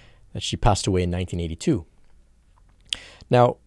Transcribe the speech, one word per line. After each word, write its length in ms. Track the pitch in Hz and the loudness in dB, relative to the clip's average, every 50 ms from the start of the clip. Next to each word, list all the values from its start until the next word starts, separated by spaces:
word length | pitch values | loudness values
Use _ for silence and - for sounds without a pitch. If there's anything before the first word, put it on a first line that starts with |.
| - - - - - - | -20 -20 -20 -20 -20 -14
that 100 | - - | -14 -10
she 140 | - - 107 | -8 -8 -6
passed 320 | - - 120 98 - - - | 0 2 2 2 2 0 -2
away 160 | 92 92 90 | -2 0 -2
in 60 | 87 | -2
nineteen 300 | 87 92 92 - - 85 | -4 -4 -6 -6 -6 -6
eighty-two. 460 | 85 78 80 - - 175 139 87 78 _ _ - - - - - _ _ _ _ _ _ _ _ _ _ _ _ _ - - - - - - - - - | -6 -8 -8 -4 -2 -2 -2 -2 -4 _ _ -20 -20 -20 -20 -20 _ _ _ _ _ _ _ _ _ _ _ _ _ -12 -12 -12 -12 -20 -20 -14 -4 2
Now, 280 | 123 123 120 123 - _ _ | 4 6 6 4 2 _ _